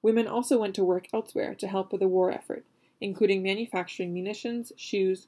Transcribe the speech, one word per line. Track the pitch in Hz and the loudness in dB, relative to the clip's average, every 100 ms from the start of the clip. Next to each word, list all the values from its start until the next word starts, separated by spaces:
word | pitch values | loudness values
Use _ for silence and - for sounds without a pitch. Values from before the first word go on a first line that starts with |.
Women | 220 226 220 | 4 4 2
also | 226 247 247 | -2 2 2
went | 208 196 | 2 2
to | |
work | 185 180 - | 2 2 0
elsewhere | 220 220 - - 196 | -6 -4 -4 -4 -4
to | 190 | -4
help | 190 190 | -2 -2
with | 196 | 0
the | 190 | 2
war | 185 185 | 4 2
effort, | - - - - _ _ _ | 0 -6 -10 -10 _ _ _
including | 202 190 208 196 | -8 2 2 4
manufacturing | 190 202 233 190 180 - 180 | 0 -2 -2 -4 -4 -6 -6
munitions, | 175 190 214 233 240 233 - | -4 -6 -6 -6 -6 -8 -14
shoes, | - 202 190 190 | -4 0 2 0